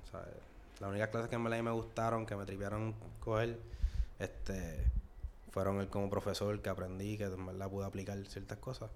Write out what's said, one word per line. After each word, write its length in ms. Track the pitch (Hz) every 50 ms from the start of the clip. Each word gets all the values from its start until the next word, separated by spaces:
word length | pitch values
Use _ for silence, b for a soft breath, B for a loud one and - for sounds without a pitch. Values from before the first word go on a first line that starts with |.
| -
O 60 | -
sea, 140 | - 90 87 87 - - - - - - - - - -
las 100 | 101 98
únicas 200 | 98 101 110 110
clases 200 | 113 117 113 117
que 60 | 123
en 80 | 117 117
verdad 180 | 117 117 113 117
me 80 | 117
gustaron, 540 | 117 113 110 110 - 117 113 113 113 113 110
que 100 | 110 104
me 100 | 98 98
tripearon 480 | 98 98 98 101 98 104 107 110 113 110 110 - - - -
coger, 400 | - 113 110 107 117 117 117 117 B B B B B B B B B B B -
este, 720 | 95 - - - - - 98 92 90 82 78 - 58 55 - - - - - - - - - - - -
fueron 280 | - 98 95 98 98 98
él 80 | 98 98
como 200 | - 104 101 98
profesor, 520 | 98 98 - 101 95 - 104 101 104 104
que 80 | - 101
aprendí, 480 | 95 95 92 92 92 95 98 104 107
que 80 | 107 104
en 200 | 98 92 92 95
verdad 240 | 95 95 95 98 95
pude 160 | 98 98 98
aplicar 320 | 98 98 98 95 101 101 101 98
ciertas 320 | - - 101 101 - 104
cosas 320 | 107 - 127 127 - 113 107 -